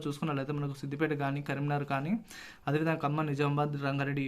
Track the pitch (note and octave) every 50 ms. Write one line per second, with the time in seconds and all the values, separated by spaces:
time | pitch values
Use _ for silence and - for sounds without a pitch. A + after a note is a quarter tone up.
0 | D3+ D3 C#3+ - E3+ D#3 C#3 C3+ C3+ D3 D3 D3 C#3+ C#3 C3+ - D3 C#3 C#3+ D3
1 | D#3+ D3+ D3+ C#3+ C#3 C#3 C#3 C#3+ C#3+ - C3+ C#3 C#3+ C#3+ C#3+ C#3+ C#3 - C#3 C3+
2 | C#3+ E3 A3+ A3+ - - - - - - - - - C#3+ C#3+ D#3 D#3+ E3 D#3 D#3
3 | - C#3+ D3 D#3 D#3 D3 C#3 C#3 D3 C#3+ C#3+ D3 D3 D3 D3 C#3 C#3+ C#3 C#3 C#3
4 | C#3 C#3 C#3 C#3+ C3+